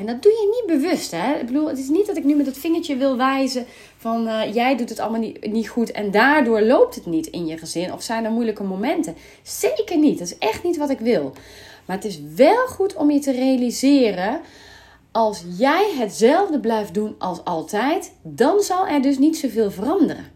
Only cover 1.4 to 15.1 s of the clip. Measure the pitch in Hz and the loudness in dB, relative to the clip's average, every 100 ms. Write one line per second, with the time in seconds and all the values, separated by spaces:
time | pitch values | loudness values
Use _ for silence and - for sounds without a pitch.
1.4 | 233 262 311 262 269 320 415 330 269 294 | -2 -2 -2 -4 0 0 0 0 2 2
2.4 | 269 254 339 330 330 269 269 247 262 269 | 0 -2 -2 -2 -2 0 0 2 0 0
3.4 | 269 254 240 - - _ 226 233 226 220 | -2 -4 -8 -14 -20 _ -6 -4 -2 -2
4.4 | 214 208 240 262 233 - 208 226 220 - | -2 0 2 0 -2 -6 -4 -4 -6 -6
5.4 | - 220 214 - 226 - 208 196 254 302 | -6 -4 -4 -2 -4 -4 -2 2 4 4
6.4 | 233 220 214 302 494 - - 160 160 180 | 4 4 4 6 4 0 -4 -4 -4 -6
7.4 | 170 160 160 165 180 - - 226 226 226 | -8 -8 -8 -6 -6 -6 -6 -4 -2 -2
8.4 | 233 208 196 185 233 349 - 156 - - | -2 -4 -6 -4 -2 -2 -4 -8 -16 -20
9.4 | - - 403 587 427 349 302 165 175 - | -14 -2 -2 -2 -2 2 2 2 -4 -6
10.4 | 403 427 349 330 285 269 220 208 139 - | -4 -2 -4 -2 -2 -2 0 0 -2 -10
11.4 | - - - - - 190 214 165 147 160 | -20 -20 -20 -18 -10 -8 -8 -10 -4 4
12.4 | 277 440 508 - 392 - 294 285 277 254 | 6 6 2 -2 -4 0 2 2 0 0
13.4 | 262 262 247 208 262 285 233 185 190 294 | 2 2 0 0 4 6 4 2 -2 -4
14.4 | - - - - - - _ | -8 -20 -20 -20 -20 -20 _